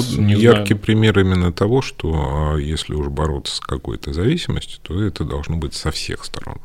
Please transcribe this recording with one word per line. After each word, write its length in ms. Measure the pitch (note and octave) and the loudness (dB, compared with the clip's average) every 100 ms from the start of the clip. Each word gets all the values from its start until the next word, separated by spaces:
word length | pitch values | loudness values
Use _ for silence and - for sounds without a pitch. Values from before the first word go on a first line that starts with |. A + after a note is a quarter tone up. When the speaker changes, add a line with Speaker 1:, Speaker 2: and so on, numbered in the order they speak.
| A#2+ | 4
Speaker 1:
вот 60 | - | 2
Speaker 2:
не 160 | G#2 | 4
Speaker 1:
яркий 400 | G#2 A#2 G#2+ G#2 | 6 8 6 4
Speaker 2:
знаю. 40 | G#2 | 0
Speaker 1:
пример 400 | - A2 A2 G2+ | 2 4 6 6
именно 340 | F#2+ F#2 F2 | 4 4 2
того, 280 | - G#2 C3 | 2 2 2
что, 320 | C3+ - D#2 | 0 -4 -2
а, 460 | D#2+ C#2 C#2+ D2+ D2+ | -2 0 0 0 0
если 360 | D2 D#2 - | -2 -4 -4
уж 140 | D2+ C#2+ | -4 -4
бороться 480 | C#2+ D#2 C#2 - - | -2 -2 -2 -6 -8
с 40 | |
какой-то 520 | - C#2 - A1 - | -6 -8 -6 -8 -6
зависимостью, 680 | C#2+ G#2+ E3+ - - - - | -2 0 0 -2 -6 -8 -14
то 200 | - F2 | -8 -4
это 220 | G#2+ - | -2 -2
должно 320 | D#2 D2 D#2 E2 | -4 -6 -4 -4
быть 160 | D2+ | -4
со 180 | - D#2+ | -6 -6
всех 340 | - - - - | -6 -6 -10 -10
сторон. 320 | - - - | -10 -10 -10